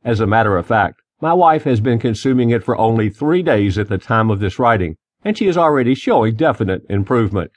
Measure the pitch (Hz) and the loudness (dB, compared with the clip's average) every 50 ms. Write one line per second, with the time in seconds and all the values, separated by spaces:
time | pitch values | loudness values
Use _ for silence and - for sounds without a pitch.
0 | _ 120 117 101 113 98 107 113 113 104 98 87 85 - 117 107 98 82 - _ | _ -2 -2 0 0 2 2 2 2 2 0 -2 0 0 0 0 0 0 -4 _
1 | _ _ _ _ 156 160 170 180 175 165 160 156 - 143 123 110 107 131 120 113 | _ _ _ _ -2 0 2 4 4 4 2 2 0 0 0 0 0 0 0 0
2 | - 120 110 - - 135 131 127 123 117 120 113 - - 120 - 113 113 113 113 | -2 -4 -4 -2 -2 0 0 2 2 2 0 0 -2 -4 -2 0 0 0 2 2
3 | 107 104 98 - 143 151 170 180 180 165 123 104 101 101 95 104 104 101 101 92 | 0 -2 -2 -2 -2 0 0 0 0 0 0 2 2 0 0 -2 -4 -4 -6 -6
4 | - - 113 110 110 110 104 98 104 92 - - 127 117 117 101 90 80 78 _ | -4 -2 -2 0 0 0 0 -2 -4 -6 -2 0 0 0 2 0 -2 -6 -8 _
5 | _ _ _ _ _ 208 214 - 220 190 165 175 165 156 147 135 123 117 131 - | _ _ _ _ _ -6 -4 -2 -2 0 2 2 2 2 2 2 2 0 0 0
6 | - - 226 139 110 110 113 110 160 156 139 - 117 92 95 - - - 101 101 | 0 0 2 2 2 0 0 0 0 0 0 0 -2 -4 -4 -6 -6 -4 -4 -4
7 | 95 - 127 120 113 98 98 95 85 - _ | -2 0 0 0 0 0 -2 -6 -6 -6 _